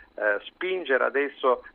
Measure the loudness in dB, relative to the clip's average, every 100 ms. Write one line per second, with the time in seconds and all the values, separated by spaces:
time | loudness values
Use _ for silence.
0 | -20 -2 0 0 -4 -8 -4 -4 0 2
1 | 2 0 -2 0 0 0 -2